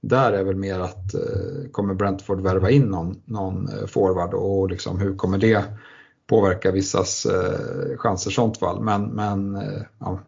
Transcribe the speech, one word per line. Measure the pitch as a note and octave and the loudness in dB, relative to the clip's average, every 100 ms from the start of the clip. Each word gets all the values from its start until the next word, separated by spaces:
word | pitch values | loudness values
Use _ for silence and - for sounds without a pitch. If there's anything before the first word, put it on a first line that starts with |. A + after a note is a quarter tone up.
där | - B2+ B2 | 0 4 4
är | G2 | 2
väl | G2 F#2+ | 0 -2
mer | G2 F#2 | -2 -4
att, | F2+ - - | -6 -6 -6
eh, | - - - - - - | -4 -4 -4 -4 -8 -8
kommer | - G2+ | -4 -2
Brentford | F#2+ G2 F#2+ - F#2+ | 0 0 -2 -4 -2
värva | F#2 F#2 G2 | 2 2 6
in | C#3+ | 6
någon, | A2+ F#2 E2 - - | 6 0 -4 -8 -8
någon, | G#2+ F#2+ F#2+ G2 | -6 -4 -4 -4
eh, | G2 G2 | -6 -4
forward, | - F#2+ F#2 F2 | 2 2 2 -2
och | F#2+ G2 G2 F#2+ | -2 0 0 0
liksom | F2 - F#2 | -2 -4 -2
hur | G2 F#2+ | -2 -2
kommer | F#2+ G2 | -2 2
det | A2 G#2+ - - - - - _ - | 4 4 0 -10 -18 -20 -20 _ 2
påverka | A2 G2 F#2 F#2+ | 4 4 4 2
vissas, | F#2+ F#2+ - - - - | 2 0 0 0 -2 0
eh, | F#2+ F#2 - - - - - | 0 0 -2 -4 -6 -6 -2
chanser | A2+ F#2 G2 | -2 -2 -2
i | |
sånt | B2+ A2+ A2 | 0 0 0
fall. | F2 G2 | -2 0
Men, | A2 G2+ | 0 0
men, | G#2 G#2+ G#2 G2 G2 G2 | -2 -2 -2 -2 -2 -4
eh, | G2+ G2+ - _ | -6 -8 -10 _
ja, | F#2+ F#2+ | -8 -8